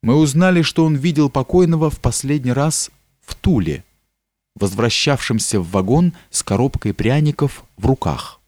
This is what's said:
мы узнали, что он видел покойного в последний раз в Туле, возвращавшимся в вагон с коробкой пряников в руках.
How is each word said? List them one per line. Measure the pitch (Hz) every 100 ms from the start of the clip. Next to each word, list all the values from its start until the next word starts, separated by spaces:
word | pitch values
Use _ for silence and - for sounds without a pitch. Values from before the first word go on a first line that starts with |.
мы | 113 139
узнали, | 151 143 185 175
что | 156 - 160
он | 147
видел | 156 151 143
покойного | 139 131 180 180 165 156
в | -
последний | 127 - 135 147 127
раз | 123 151 - - _ _ _
в | - -
Туле, | 202 147 87 71 - _ _ _ _ _ _ -
возвращавшимся | 98 98 113 - - 139 - 110 - 104
в | 85
вагон | 98 95 139 175 - _
с | -
коробкой | - 98 131 - 107
пряников | 98 113 139 151 143 143 - - -
в | 98
руках. | 135 - - - -